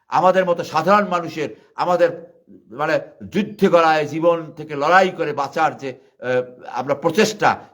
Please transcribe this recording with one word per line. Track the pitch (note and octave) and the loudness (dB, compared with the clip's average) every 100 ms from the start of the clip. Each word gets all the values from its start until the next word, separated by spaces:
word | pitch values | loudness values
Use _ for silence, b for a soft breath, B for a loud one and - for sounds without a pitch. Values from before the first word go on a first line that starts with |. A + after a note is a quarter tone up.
| - | -4
আমাদের | C3+ F3+ F#3+ F3+ | 2 4 4 2
মতো | E3+ | -2
সাধারণ | D#3 D#3 D#3+ G#3 F#3+ | -4 -2 2 2 2
মানুষের, | F3 E3 D#3+ C3+ - b - | -4 -4 -8 -8 -10 b -6
আমাদের, | D#3+ F3 E3+ - - _ _ F#2 _ | 0 2 2 -2 -16 _ _ -20 _
মানে, | A#2 D#3 D3 - - G2 | -6 -2 -2 -4 -18 -8
যুদ্ধে | F#3+ D#3 - F#3+ | -4 -4 0 4
গড়ায় | E3+ D#3+ D#3 D3+ | 4 4 2 -2
জীবন | D#3+ E3+ E3 D#3 | -2 0 0 -4
থেকে | C#3+ D#3 C#3+ | -14 -10 -2
লড়াই | D3 F#3 F#3+ | 4 4 4
করে | F3+ D3 | 0 -6
বাঁচার | C3+ C#3 E3 D#3 A#2+ | -4 -4 -2 -2 -2
যে, | C3+ | -12
আহ, | B2+ _ - B2 B2+ B2+ - - | -12 _ -10 -4 -2 -4 -10 -12
আমরা | A#2+ C3 C3+ | -6 -4 -2
প্রচেষ্টা, | E3 - G#3 - C#3+ G#2 B | -2 2 0 2 0 0 B